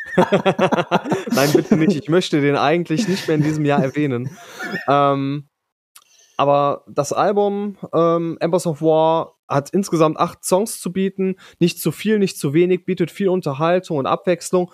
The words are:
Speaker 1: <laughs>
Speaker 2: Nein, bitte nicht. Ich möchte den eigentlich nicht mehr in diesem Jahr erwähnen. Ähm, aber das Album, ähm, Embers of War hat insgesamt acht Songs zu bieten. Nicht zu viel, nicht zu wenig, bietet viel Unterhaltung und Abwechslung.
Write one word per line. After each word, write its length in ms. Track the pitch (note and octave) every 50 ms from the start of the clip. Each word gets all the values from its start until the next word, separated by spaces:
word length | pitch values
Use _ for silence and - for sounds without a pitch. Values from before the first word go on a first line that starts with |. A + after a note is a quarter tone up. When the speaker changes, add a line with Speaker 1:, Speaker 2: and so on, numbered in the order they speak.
| -
Speaker 1:
<laughs> 140 | - -
Speaker 2:
Nein, 1300 | F#3 F#3 - G3+ F3+ - G3 - - G#3 F3 - F3 E3+ - F3 - - C4 D#4 F#4+ F#4 A3+ - - C#3 D3+ -
bitte 220 | - D3+ - G#3+
nicht. 200 | D#3 D#3+ D#3 F3+
Ich 120 | C#3 - -
möchte 320 | D#3 F#3 F3 - - D3+
den 160 | C#3 C#3+ C#3+
eigentlich 520 | A#2+ A#2+ C#3+ E3 F3 E3+ - D#3+ E3 A3 F3
nicht 180 | F#3 G3 - -
mehr 80 | D#3+
in 60 | D3 C#3+
diesem 220 | D3+ D#3 D3+ D3+
Jahr 180 | C#3+ C#3+ C#3+ -
erwähnen. 540 | C3+ - D3 D3+ C#3 B2 A#2+ B2 C3 F3 - - - - - - - G3+ - - -
Ähm, 600 | C#3+ C#3+ C#3+ C#3 C#3 C#3 C#3 C#3 C#3+ D3 C#3+ _ _ _ _ _ _ _ _ _ _ - _ _ _ _ _ _ _
aber 480 | - C#3 C#3+ C#3+ C#3+ C#3+ C#3+ - - - -
das 240 | - D3 C#3+ - -
Album, 640 | A#2 D3+ F#3+ G#3+ G3+ G3+ G3+ G3+ G3+ G#3 G#3 F#3+ - - - -
ähm, 420 | D#3+ E3+ E3 E3 E3+ E3+ E3 D#3+ -
Embers 260 | - E3+ F3 F3+ -
of 160 | F3 D3+ C#3 D#3+
War 540 | D#3+ D#3 D#3+ D#3+ D#3+ E3 D#3+ D#3 - - _ _ -
hat 220 | C3+ C#3+ C#3 -
insgesamt 480 | - F#3+ G3 - F3 D#3 D#3+ D#3 D#3+ -
acht 260 | E3 F3 - - -
Songs 360 | - F#3+ F#3 A3 A3 - -
zu 120 | - F#3 F3
bieten. 440 | F#3+ F#3+ G3 F#3+ - F#3+ F#3+ F#3 - - - - _
Nicht 200 | F3 E3+ - -
zu 120 | - E3 C#3+
viel, 260 | - - G#3 A3 G#3
nicht 200 | G3 F3+ - -
zu 160 | - D3 C3+
wenig, 300 | E3+ F3 F3+ F#3 F3 -
bietet 260 | - F#3 - F3 D#3
viel 180 | - - G3+ F#3
Unterhaltung 680 | F3+ F#3 - D3+ C3+ C3+ D#3+ E3 F3+ F#3 F3+ - E3 C#3+
und 80 | C3
Abwechslung. 640 | F#2 D3 - - F#3 F3 E3 - - - F3+ F3+ -